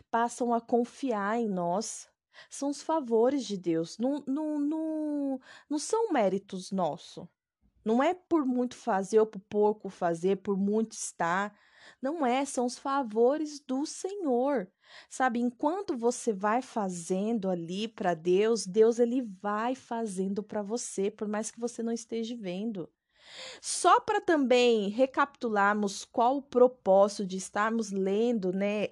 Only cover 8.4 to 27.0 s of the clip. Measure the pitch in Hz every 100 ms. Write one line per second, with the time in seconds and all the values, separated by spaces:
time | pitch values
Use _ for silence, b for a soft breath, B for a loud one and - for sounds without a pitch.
8.4 | 262 247 247 - - 196 190 220 220 202
9.4 | - 208 208 214 196 - 175 170 180 196
10.4 | 202 196 202 214 220 - - - 170 185
11.4 | 208 - b b b b 262 339 247 262
12.4 | 277 - 247 - 285 277 240 214 240 302
13.4 | 302 285 - 262 311 - 381 415 311 240
14.4 | 269 269 185 _ B B B - 262 233
15.4 | 240 247 294 381 403 262 233 247 - 196
16.4 | 208 233 254 226 190 175 170 185 214 233
17.4 | 185 180 165 185 226 - 190 170 170 185
18.4 | 220 226 185 202 220 233 233 254 233 185
19.4 | 202 208 240 262 - 233 226 185 190 202
20.4 | 202 214 202 240 - - 196 208 214 208
21.4 | 226 - 240 240 226 233 - 226 226 240
22.4 | 190 180 226 190 - _ _ B B B
23.4 | B B - - 349 466 - 415 415 311
24.4 | 247 247 247 226 196 214 262 311 285 -
25.4 | 240 208 196 214 202 - - - 233 285
26.4 | - 247 247 254 190 190